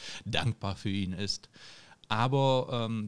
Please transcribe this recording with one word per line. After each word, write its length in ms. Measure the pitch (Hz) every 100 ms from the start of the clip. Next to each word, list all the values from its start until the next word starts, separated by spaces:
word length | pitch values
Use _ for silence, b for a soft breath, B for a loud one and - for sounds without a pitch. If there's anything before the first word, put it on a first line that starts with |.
| B B
dankbar 520 | - 80 156 - 98 95
für 120 | 104
ihn 240 | 98 92
ist. 360 | 90 101 - - B B B B B -
Aber, 800 | 107 127 135 135 131 123 120 113
ähm, 180 | 113